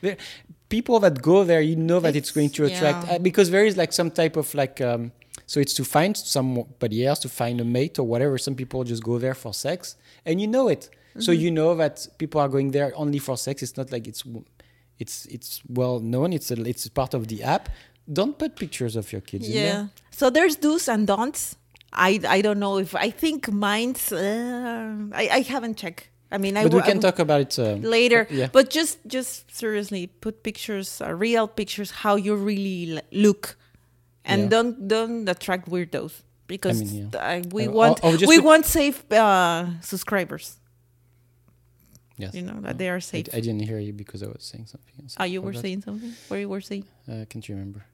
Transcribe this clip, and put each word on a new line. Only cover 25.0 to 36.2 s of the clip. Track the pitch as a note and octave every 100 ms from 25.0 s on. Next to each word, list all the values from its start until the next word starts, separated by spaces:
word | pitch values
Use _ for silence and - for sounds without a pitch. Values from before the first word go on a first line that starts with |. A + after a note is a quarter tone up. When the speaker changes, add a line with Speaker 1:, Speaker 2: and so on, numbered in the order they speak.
| G#3
Speaker 2:
I, | - A3+
I | C4+
haven't | B3 C4 A3+ A3
checked. | F3+ E3+ - _ _
I | G3+
mean, | G3 G3
I |
Speaker 1:
But | E3 F3+
we |
Speaker 2:
w-, |
I | -
Speaker 1:
can | G3
Speaker 2:
w-, | F#3+
Speaker 1:
talk | F3
about | D#3 D3
it, | C#3 -
um, | A2+ G2+
Speaker 2:
later. | B2+ A#3 A#3+ A#3 G#3+
Speaker 1:
yeah. | C#3 C3
Speaker 2:
But | C4 C4
just, | D#4 D#4+ - G#3+
just | C4 B3 - -
seriously, | - A3+ G#3+ G3+ G3 F3+
put | _ A3 G#3+
pictures, | A3 G#3+ - G3+ F#3+ -
uh, | -
real | E3 A3+ A#3 A3
pictures, | A3 G3+ - G3+
how | - G#3+ G3+
you | G3 G#3
really | G3+ G3 G3 F#3 E3+ D#3
l-, | -
look, | F#3+ G#3 G3+ - - _ _ _ _ _ _
and | - G3
Speaker 1:
Yeah. | G#3
Speaker 2:
don't, | A3 A#3+ A#3+ G3
don't | A3 A3+ A#3 G#3
attract | F3+ - F#3 F3
weirdos | F3+ E3+ C#3+ D3+ -